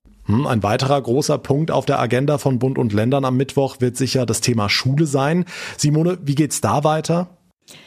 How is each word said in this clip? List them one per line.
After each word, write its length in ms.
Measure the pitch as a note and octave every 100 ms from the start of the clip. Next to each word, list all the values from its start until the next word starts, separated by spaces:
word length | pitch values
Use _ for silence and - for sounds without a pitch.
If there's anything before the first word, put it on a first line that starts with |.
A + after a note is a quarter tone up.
| _ -
Hm, 240 | - G#2+ C#3+
ein 160 | A#2
weiterer 360 | G2+ B2 C3 C#3+
großer 380 | A#2 B2+ D3+ C#3
Punkt 320 | - C#3 D#3+
auf 160 | C#3+ -
der 140 | C3+
Agenda 400 | A#2+ B2 C#3+ D3
von 180 | C#3 B2+
Bund 220 | B2+ C3+
und 140 | B2
Ländern 320 | G2+ A2+ C#3 C3+
am 120 | B2+
Mittwoch 420 | C3+ - C3+ -
wird 160 | B2 A#2+
sicher 300 | B2+ C3+ A#2
das 160 | A2
Thema 280 | - A2+ G2+
Schule 360 | - C3 C#3 D#3+
sein. 400 | C3+ C#3 F3 F3 - - -
Simone, 400 | D3+ D3+ E3+ F#3
wie 100 | C#3+
geht's 280 | C#3 D3+ -
da 220 | - C3
weiter? 460 | D3+ D#3 D3+ E3+ F3+ - _ _ _ -